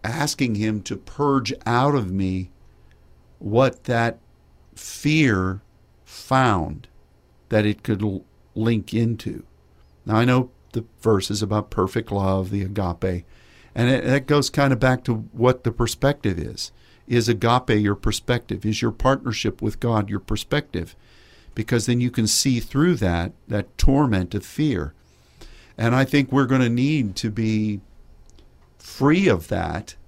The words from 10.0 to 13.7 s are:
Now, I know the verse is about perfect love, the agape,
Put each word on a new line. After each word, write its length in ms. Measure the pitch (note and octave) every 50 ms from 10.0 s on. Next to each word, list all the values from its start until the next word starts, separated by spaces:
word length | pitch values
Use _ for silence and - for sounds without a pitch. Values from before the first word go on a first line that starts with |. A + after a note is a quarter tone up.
| _
Now, 100 | G2 A2 A2+
I 80 | A#2+
know 260 | B2+ B2+ B2+ B2+ B2+ - _ _ _ -
the 120 | A#2 A2+ - _ _
verse 280 | - A2 G#2+ F#2+ F#2 -
is 120 | G#2+ G#2
about 280 | A2 F#2+ G#2 G#2 G#2 -
perfect 420 | - - F#2+ F#2 - B2 A2+ -
love, 380 | G2+ G2 G2 F#2+ F#2+ F#2+ F#2+ F#2
the 120 | G2+ G2+ G2
agape, 640 | F#2+ G2+ G#2 F#2+ F2 E2+ - - F#2+ F2+ F2+ - - - - - - - - - -